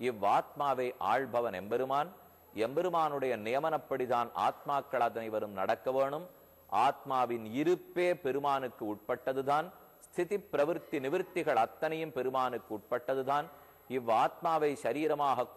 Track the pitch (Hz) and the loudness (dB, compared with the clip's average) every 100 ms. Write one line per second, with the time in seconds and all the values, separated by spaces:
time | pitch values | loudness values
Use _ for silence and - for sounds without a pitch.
0 | 123 110 101 139 - 143 143 127 123 - | -4 0 2 2 0 -2 0 0 -2 -2
1 | 95 123 135 120 117 92 101 123 131 139 | 0 0 0 -2 -2 -4 -2 -2 0 0
2 | 170 - - - - 101 113 151 180 170 | -2 -8 -20 -20 -10 -2 -2 0 0 2
3 | 156 143 131 113 107 127 160 151 - 131 | 0 0 0 -2 0 0 0 -2 -2 -2
4 | 123 120 117 90 117 - 151 139 - 127 | 0 0 0 0 0 -2 -2 -2 0 0
5 | 117 110 110 107 104 95 98 117 131 135 | 2 0 -2 -2 -2 -2 -2 0 0 0
6 | 135 151 180 - - - - 101 135 139 | 0 -2 -10 -18 -20 -20 -2 2 2 2
7 | 139 131 120 120 110 123 156 175 - 175 | -2 0 0 -2 -4 0 2 0 -2 0
8 | 180 175 135 135 143 135 127 - 107 104 | 0 2 0 0 2 0 -2 -6 -6 -4
9 | - 123 - 135 135 147 175 - - - | -4 -2 -2 -2 2 2 0 -10 -20 -20
10 | - - 175 202 - 190 170 165 - 151 | -10 -4 -2 -2 -2 2 2 0 -2 -2
11 | 135 180 180 180 151 117 117 - 156 160 | 0 -2 -2 -2 2 2 2 0 -4 -2
12 | 160 131 127 131 127 117 - 107 - 123 | -4 -2 0 0 0 -2 -6 -8 -4 -4
13 | - 135 131 143 165 - - - - 127 | -2 -2 0 0 -2 -10 -20 -20 -6 -4
14 | 113 110 160 - 170 160 151 135 117 139 | 2 4 4 0 0 2 2 0 -2 0
15 | 156 147 143 123 120 | 0 2 2 2 -2